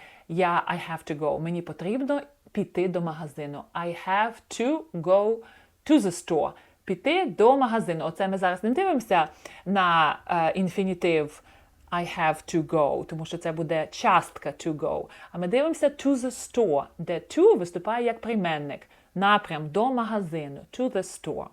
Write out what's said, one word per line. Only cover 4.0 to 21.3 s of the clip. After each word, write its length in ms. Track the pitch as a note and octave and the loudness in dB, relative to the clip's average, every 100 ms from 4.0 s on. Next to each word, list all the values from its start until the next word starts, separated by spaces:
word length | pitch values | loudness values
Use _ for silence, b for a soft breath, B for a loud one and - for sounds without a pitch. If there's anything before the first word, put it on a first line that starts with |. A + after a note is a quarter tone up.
| F#3+ | -2
have 260 | G3 A3+ A3+ - | 0 0 -4 -16
to 300 | - A#3+ D#4 D#4 | -4 -2 -2 -4
go 440 | E3+ E3 G3 G#3 A3+ B B B _ - | -6 4 4 4 -2 B B B _ 4
to 140 | D4+ | 4
the 120 | G3 | 4
store. 400 | - - D#3+ - - B B - | -4 -2 0 0 -6 B B -8
Піти 400 | F3+ C#4 F4+ D#4+ | -2 0 0 0
до 320 | D#3+ A3 C#4 | 4 6 6
магазину. 480 | B3 A3+ F3 D#3+ D#3+ | 4 0 -2 -4 -4
Оце 220 | E3 F#3+ | -2 -2
ми 100 | F#3+ | 0
зараз 260 | F3+ F3+ | 0 0
не 60 | A3 | -2
дивимося 580 | C4 G4 C#4 - F3+ D#3 B B B F3 | 0 2 0 2 2 2 B B B -2
на, 540 | G3 F3 E3 D#3 - - | 2 4 4 2 0 -2
е, 240 | F3 D#3+ | 0 2
інфінітив 920 | F#3 F#3 - F#3+ F3 F3+ D#3+ C#3+ - b b b _ - F3 | 2 -2 0 -2 0 2 2 0 -8 b b b _ -8 -6
I 240 | F3 - | -6 -2
have 360 | D#3+ D3+ - E3+ | 0 0 -2 -2
to 80 | |
go, 420 | D3 D#3+ C#3 C#3 - | 0 2 2 0 -6
тому 200 | D#3+ E3 | -10 -10
що 120 | E3+ | -8
це 140 | E3+ | -6
буде 360 | D#3+ D#3 D#3+ D3+ | -4 -2 -2 -2
частка 580 | - A#3 F3 - - D3+ | 0 4 4 2 -10 -10
to 240 | - E3+ | -6 -6
go. 320 | D3+ D3 D3 - B B | -4 -4 -4 -8 B B
А 60 | F3 | -6
ми 100 | F3+ | 0
дивимося 420 | B3 D#4+ D4 C#4+ | 2 0 2 0
to 260 | C#4+ C#4 C4 | 2 0 0
the 160 | B3 | -2
store, 520 | - - B3 G3+ C#3 - - | -8 -6 0 2 2 -2 -10
де 220 | E3 E3 | -6 -6
to 380 | - D4 G#4 D4 | -4 4 6 6
виступає 480 | F3 F3 G#3+ A#3 A#3+ | 0 -6 -4 -2 -2
як 160 | A3+ | -4
прийменник. 680 | A3 A3 F3 D3+ C#3+ - - b b F3+ | -4 -2 0 -2 -4 -10 -14 b b 0
Напрям 540 | G3 G#3 - D#3 D3+ | 4 4 2 -8 -4
до 240 | F#3 B3+ | 0 0
магазину, 680 | B3 A3 A3 E3+ D#3+ C#3+ C#3 - - | 0 -2 -4 -4 -6 -8 -12 -14 -4
to 120 | B3+ | -2
the 120 | G3 | -2
store. 440 | F3+ - D#3+ | -6 -10 -8